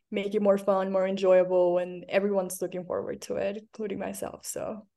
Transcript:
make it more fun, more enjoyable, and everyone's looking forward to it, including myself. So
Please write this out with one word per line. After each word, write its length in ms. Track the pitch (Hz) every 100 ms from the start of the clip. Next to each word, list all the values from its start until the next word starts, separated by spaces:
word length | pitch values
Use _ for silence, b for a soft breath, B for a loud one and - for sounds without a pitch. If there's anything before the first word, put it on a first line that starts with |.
| _
make 220 | 208 196 208
it 60 |
more 160 | 202 196
fun, 340 | 196 190 190
more 160 | 190 190
enjoyable, 680 | 190 190 185 180 185 180 180
and 260 | 180 180 -
everyone's 520 | 190 202 196 185 -
looking 220 | 180 180
forward 380 | 175 98 - -
to 160 | - -
it, 180 | 196 208
including 420 | 214 - 214 196
myself. 480 | 190 202 - - -
So 400 | - - 208 -